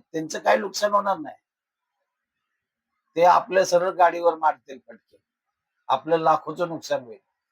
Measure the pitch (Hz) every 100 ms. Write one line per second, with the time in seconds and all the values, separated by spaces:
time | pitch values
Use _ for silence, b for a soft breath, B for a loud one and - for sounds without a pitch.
0 | _ 160 156 202 202 214 202 - 208 202
1 | 202 185 139 - _ _ _ _ _ _
2 | _ _ _ _ _ _ _ _ _ _
3 | _ 160 175 170 156 180 180 175 180 170
4 | 170 170 170 160 160 143 - 135 - 110
5 | _ _ _ _ _ _ _ _ - 135
6 | 156 165 160 156 - 156 170 160 - 135
7 | 123 107 _ _ _